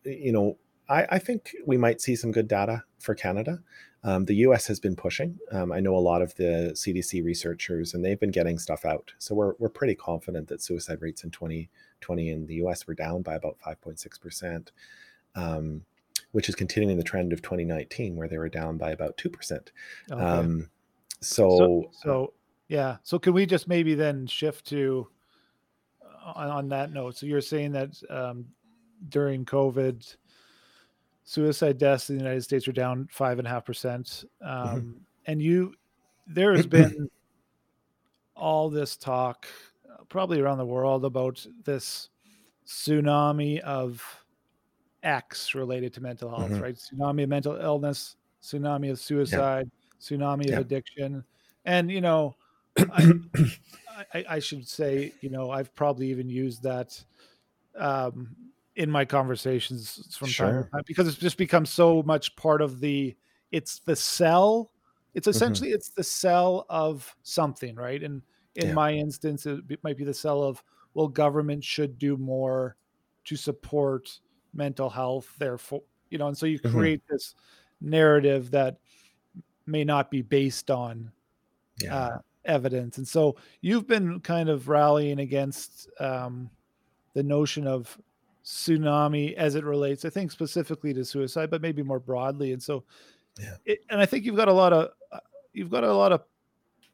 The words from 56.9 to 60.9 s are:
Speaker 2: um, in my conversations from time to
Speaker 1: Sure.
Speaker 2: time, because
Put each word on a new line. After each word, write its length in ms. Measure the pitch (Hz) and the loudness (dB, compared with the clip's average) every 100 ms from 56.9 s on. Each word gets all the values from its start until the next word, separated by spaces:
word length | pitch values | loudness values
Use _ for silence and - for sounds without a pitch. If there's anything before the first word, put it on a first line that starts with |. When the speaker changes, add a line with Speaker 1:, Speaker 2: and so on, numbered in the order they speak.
| - - _ _ _ _ _ _ - | -14 -20 _ _ _ _ _ _ -4
Speaker 2:
um, 580 | 147 135 127 123 117 - - _ _ - | -2 -2 -2 -6 -14 -18 -20 _ _ -4
in 140 | 156 | 0
my 140 | 147 | 0
conversations 1120 | 135 143 131 123 131 127 - 127 110 - - - | 2 2 0 -2 -2 -2 -2 -8 -12 -16 -16 -8
from 120 | 135 | -4
time 0 | |
to 40 | |
Speaker 1:
Sure. 360 | 120 95 127 110 | 0 2 0 -2
Speaker 2:
time, 100 | 143 | -8
because 200 | 143 | -4